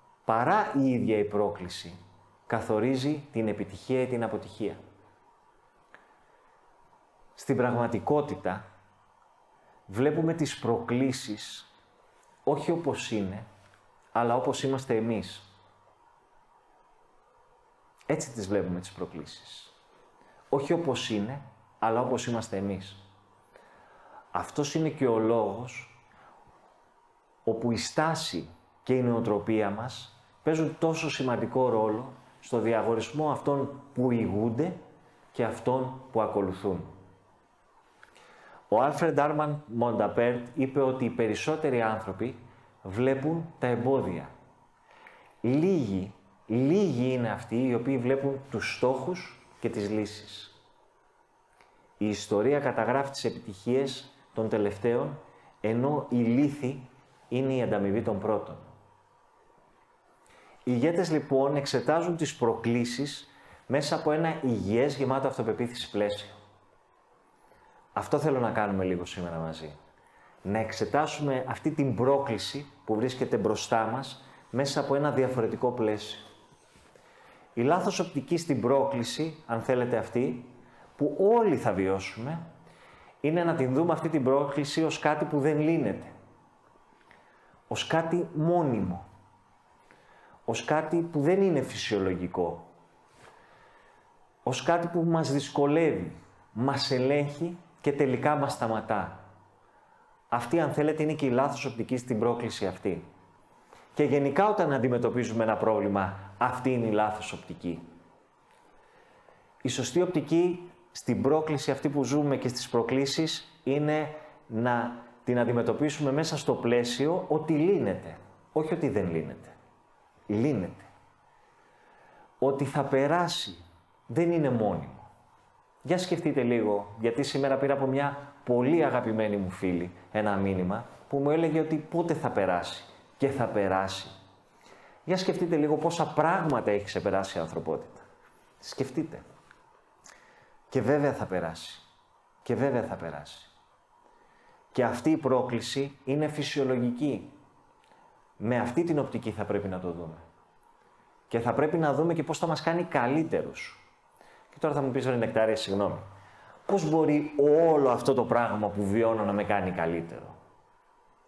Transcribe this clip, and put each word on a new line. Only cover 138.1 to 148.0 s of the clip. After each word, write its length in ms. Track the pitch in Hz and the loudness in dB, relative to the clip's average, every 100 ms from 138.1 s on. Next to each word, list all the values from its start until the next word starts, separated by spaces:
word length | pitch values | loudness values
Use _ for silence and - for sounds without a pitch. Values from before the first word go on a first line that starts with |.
| - - _ _ _ | -20 -20 _ _ _
Σκεφτείτε. 640 | - - 127 - - - - - - - _ _ _ _ - - - - - - _ | -10 -6 -6 -4 -6 -8 -18 -20 -20 -20 _ _ _ _ -20 -20 -20 -20 -20 -20 _
Και 120 | 135 | 0
βέβαια 320 | 110 147 143 | 2 4 2
θα 120 | - 117 | 0 -2
περάσει. 560 | 92 82 82 - - - _ _ _ _ _ | -2 -4 -8 -14 -18 -20 _ _ _ _ _
Και 120 | - 117 | -4 0
βέβαια 280 | 139 123 | 0 0
θα 120 | 98 92 | -2 -6
περάσει. 560 | 82 73 73 - - _ _ _ _ _ _ _ _ _ _ - _ | -10 -12 -14 -20 -20 _ _ _ _ _ _ _ _ _ _ -20 _
Και 120 | - | 0
αυτή 260 | 120 120 156 | 0 2 2
η 80 | 156 | 2
πρόκληση 800 | 143 123 123 120 - 139 139 - | 2 2 2 -4 -4 -4 -4 -6
είναι 240 | - 147 151 | -4 0 0
φυσιολογική. 1040 | 151 135 147 135 123 120 120 147 110 - - - _ _ _ _ _ | -2 -4 0 0 2 0 0 -2 -2 -8 -20 -20 _ _ _ _ _